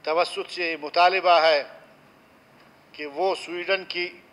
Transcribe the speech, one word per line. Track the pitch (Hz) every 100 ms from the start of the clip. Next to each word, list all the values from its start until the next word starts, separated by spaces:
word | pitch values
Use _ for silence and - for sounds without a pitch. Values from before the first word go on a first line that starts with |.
तवस्सुत | - 165 170 196 175
से | 180 170 156
मुतालबा | 147 170 180 185 175 170
है | 160 147 127 - - _ _ _ _ _ _ _ _ _ _
कि | - 147
वो | 143 190 175
स्वीडन | - 175 175 190 185
की | 180 175 - _